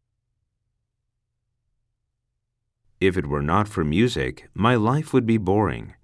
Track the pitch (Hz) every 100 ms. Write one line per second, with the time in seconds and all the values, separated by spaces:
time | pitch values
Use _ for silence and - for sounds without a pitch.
0 | _ _ _ _ _ _ _ _ _ _
1 | _ _ _ _ _ _ _ _ _ _
2 | _ _ _ _ _ _ _ _ _ _
3 | 95 90 71 71 73 95 104 - 76 82
4 | 123 - 65 - - - 113 123 107 143
5 | 156 131 113 113 92 104 95 60 50 -